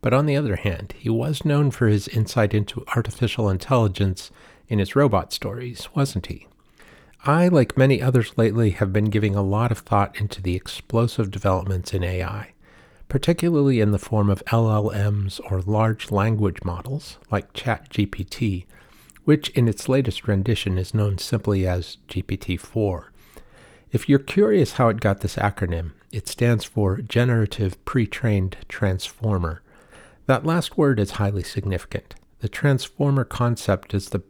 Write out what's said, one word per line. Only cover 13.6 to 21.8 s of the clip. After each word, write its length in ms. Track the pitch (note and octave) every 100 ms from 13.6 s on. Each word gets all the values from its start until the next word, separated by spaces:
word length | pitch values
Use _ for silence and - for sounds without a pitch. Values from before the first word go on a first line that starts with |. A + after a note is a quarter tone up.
| C#3 B2
in 120 | G#2+
the 60 | G2+
form 320 | - A2 G2+
of 140 | G2 -
L 180 | A#2 A2+
L 220 | G#2+ G#2
Ms 480 | G#2 G#2 G#2 G2 - -
or 120 | F#2+
large 500 | F#2 G#2+ A2 A2 -
language 500 | G2+ G#2+ A2 G2+ - -
models 520 | F2+ B2 C#3 - - -
like 220 | G#2 -
Chat 360 | - - A2+ -
G 160 | - G2
P 200 | - F#2
T, 400 | - A2+ F#2 - - - - - - -
which 220 | D3+ -
in 180 | - A#2
its 180 | G#2 -
latest 400 | C3 B2 - -
rendition 500 | G2 G2+ A2 - F#2
is 160 | F#2+
known 240 | A2 G#2 F#2
simply 480 | - A2 G#2 G2 F#2
as 300 | F2+